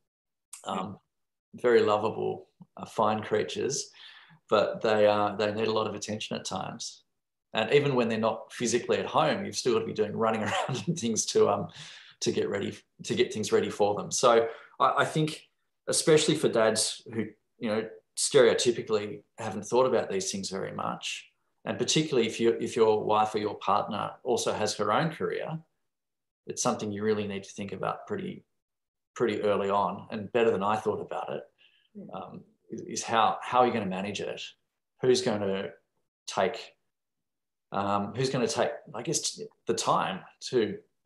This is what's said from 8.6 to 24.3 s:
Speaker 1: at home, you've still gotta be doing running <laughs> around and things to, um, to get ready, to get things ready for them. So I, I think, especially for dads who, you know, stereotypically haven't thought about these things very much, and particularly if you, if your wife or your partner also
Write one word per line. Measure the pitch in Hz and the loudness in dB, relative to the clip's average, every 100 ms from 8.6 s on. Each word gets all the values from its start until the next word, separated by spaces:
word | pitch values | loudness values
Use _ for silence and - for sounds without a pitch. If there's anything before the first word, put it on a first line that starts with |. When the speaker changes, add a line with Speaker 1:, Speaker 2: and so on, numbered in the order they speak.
| 117 117 - 101 | 0 0 0 0
Speaker 1:
at | 92 | 2
home, | 131 156 101 98 | 2 2 0 -4
you've | - | -2
still | - | 0
gotta | 110 - | 0 0
be | |
doing | - 104 107 | -2 -2 0
running | 113 113 | 0 0
<laughs> | |
around | 104 - - 123 98 | -2 -2 -4 -4 -4
and | 165 | -2
things | 117 104 - | -2 -2 0
to, | 110 107 | 4 4
um, | 104 - - - - - - | 2 -4 -12 -18 -18 -20 -4
to | 117 | -2
get | 104 - | 0 -2
ready, | 101 104 107 _ _ | -2 -4 -8 _ _
to | - 107 | -4 0
get | - | 0
things | 107 104 | 0 0
ready | 110 101 | 2 2
for | - 104 101 | 0 0 0
them. | 85 | -4
So | - 123 117 113 - - - | 2 6 6 4 -4 -14 0
I, | 131 139 | 2 2
I | 123 | 0
think, | 160 156 - - _ _ _ - | 0 -2 -4 -16 _ _ _ -2
especially | - - 156 160 151 | 0 6 6 6 2
for | 107 | 2
dads | 113 110 107 - - - | 4 4 4 -2 -4 -8
who, | 113 104 - _ - | -6 -6 -8 _ -8
you | 120 | -2
know, | 107 - - _ - | -2 -4 -12 _ -4
stereotypically | - 139 113 92 123 117 107 107 104 104 _ - | 4 8 8 6 2 0 0 -2 -2 -10 _ -10
haven't | 110 104 98 | -8 -6 0
thought | 120 131 | 2 4
about | 113 - | 2 0
these | 98 - | -2 -4
things | 98 95 | -6 -6
very | 95 101 | -6 -6
much, | 104 58 - - - - _ _ _ - | -6 -6 -6 -8 -10 -14 _ _ _ -8
and | 104 | -4
particularly | 120 156 156 135 110 | 0 2 2 2 0
if | - | 2
you, | 117 113 | 2 2
if | 117 120 | -2 2
your | 110 107 | 4 4
wife | 101 107 107 107 | 2 2 2 0
or | |
your | 104 95 | -4 -4
partner | - 101 - 104 104 - | 0 2 2 -4 -6 -6
also | 127 | -2